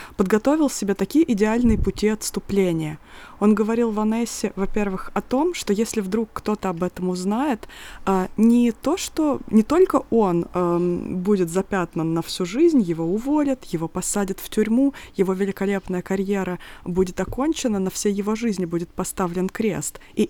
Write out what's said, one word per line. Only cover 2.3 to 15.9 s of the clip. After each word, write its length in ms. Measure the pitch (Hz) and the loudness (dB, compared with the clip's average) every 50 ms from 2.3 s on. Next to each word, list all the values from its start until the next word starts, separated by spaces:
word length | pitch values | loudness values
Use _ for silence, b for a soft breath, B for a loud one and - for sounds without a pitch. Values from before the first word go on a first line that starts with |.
| - 202 - - 196 196 190 180 165 160 160 151 156 - B B B B B B B B | -6 -6 -6 -2 0 2 2 2 2 0 -2 -4 -8 -10 B B B B B B B B
Он 160 | 202 208 214 | 2 4 4
говорил 360 | 196 220 208 226 233 240 226 | 4 2 2 2 2 0 0
Ванессе, 600 | 214 208 214 214 220 233 233 220 - - - 202 - | 0 0 0 0 0 0 -2 -4 -4 -4 -4 -4 -2
во-первых, 560 | 190 196 196 - 214 208 202 185 - - - - | -2 -2 -2 0 0 0 0 -2 -6 -8 -6 -6
о 80 | 208 | -6
том, 320 | - - 247 262 311 359 349 | -4 -2 0 0 0 0 -2
что 200 | - - - 202 | -2 -2 -2 0
если 280 | 196 226 - - 226 | 0 0 0 -2 -4
вдруг 280 | 196 185 196 226 226 - - | -4 -2 -2 -2 -2 -2 -6
кто-то 360 | - - 220 214 - - 190 | -6 -4 -2 -2 -2 -2 -4
об 140 | 175 165 180 | -4 -2 -4
этом 260 | 180 - - 180 180 | -4 -4 -4 -4 -4
узнает, 580 | 180 180 180 196 208 233 277 311 233 - - B B B B B B B - | -2 -2 -2 -2 0 0 0 0 -2 -4 -6 B B B B B B B -2
а, 220 | - 190 185 185 - - - | 0 0 0 0 -2 0 2
не 340 | 214 233 233 240 240 240 | 4 6 6 6 4 4
то, 260 | 220 - - 262 339 381 | 2 0 -2 -2 -2 -2
что, 420 | - - - - 311 294 254 - - - | -2 -4 -2 0 0 0 0 -2 -2 2
не 120 | 202 220 214 | 4 4 4
только 400 | - 285 349 381 - - - - - | 4 4 4 4 4 4 2 0 2
он, 340 | 226 226 214 185 170 170 170 - - | 2 2 4 4 2 0 0 -2 -2
эм, 640 | 180 180 175 175 170 175 175 175 180 - - - 185 180 | -2 0 2 2 2 2 0 0 -2 -4 -4 -6 -2 0
будет 260 | 202 208 190 180 165 | 2 2 2 2 0
запятнан 640 | 165 190 190 - 208 190 175 - - 170 160 160 160 | 0 -2 -2 0 -2 -2 -2 -2 -2 -2 -2 0 0
на 80 | 165 | -2
всю 240 | 160 - - - 190 | -2 -4 -4 -4 -4
жизнь, 360 | 175 196 254 339 339 320 262 | -4 2 4 4 6 6 4
его 220 | 202 170 165 160 165 | 4 2 0 -2 -2
уволят, 580 | 165 185 220 240 277 294 302 294 277 262 - - | -2 -2 -2 0 0 0 2 2 0 0 -2 -4
его 220 | - - 160 165 160 | -6 -6 -4 -4 -4
посадят 520 | - 180 180 - - 208 202 180 185 - | -4 -6 -4 -2 -2 -2 -2 -2 -4 -6
в 100 | - - | -10 -4
тюрьму, 440 | - 214 214 214 226 247 269 277 B B B B B | 0 0 2 2 2 2 2 2 B B B B B
его 180 | - 190 185 190 | 0 0 0 0
великолепная 680 | 185 202 196 190 - 196 196 202 190 - - | 0 -2 -2 -2 -2 -2 -2 -2 -2 -4 -4